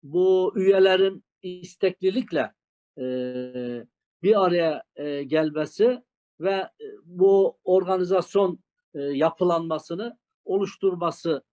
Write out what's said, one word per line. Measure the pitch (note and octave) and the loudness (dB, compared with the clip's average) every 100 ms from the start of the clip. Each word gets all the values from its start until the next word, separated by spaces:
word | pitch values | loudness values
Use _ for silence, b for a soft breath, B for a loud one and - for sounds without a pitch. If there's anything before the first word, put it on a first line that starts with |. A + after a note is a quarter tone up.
Bu | C#3 E3 F#3 F#3 F#3 A3 | -4 0 2 2 0 0
üyelerin | F#3+ G3 F#3+ F#3 F#3+ F#3+ _ _ | 2 6 6 4 2 -2 _ _
isteklilikle, | F#3+ F3+ F3+ - F#3+ F#3 F#3+ G#3 - D#3+ A#2 _ _ _ _ - | -14 -14 -16 -2 -2 0 -2 -2 -4 -4 -4 _ _ _ _ -10
e, | B2+ B2+ B2+ B2+ B2+ B2+ B2 A#2+ A2 _ _ _ | -6 -6 -6 -8 -10 -10 -10 -10 -14 _ _ _
bir | F#3 G#3+ F3+ | 0 2 2
araya, | F3 E3 D3 - - | 2 0 -2 -10 -12
e, | D3 C#3+ | -8 -8
gelmesi | C#3 D#3 D#3 D3+ D3+ - A3+ B3 _ _ _ _ | -2 0 0 -2 -6 2 2 2 _ _ _ _
ve, | E3+ | -4
e, | F#3+ - _ D3 - | -4 -6 _ -18 -18
bu | E3 F3+ F#3+ G3 F#3+ - | -18 2 4 6 2 0
organizasyon, | - F#3 F#3 F#3 F3 F#3+ - G3+ F#3+ F3 _ _ _ | 2 2 2 -2 0 0 0 0 0 -2 _ _ _
e, | D3 | -10
yapılanmasını | C#3+ C#3 D#3+ - F3+ E3+ E3 D#3 - E3+ A#3 A#3 _ _ | -6 0 0 2 0 0 -2 -6 -6 -10 -10 -12 _ _
oluşturması | - F#3+ G3 - F#3+ F3+ E3+ - E3+ C#3+ _ | -4 -2 -2 -2 -2 0 -4 -4 -4 -4 _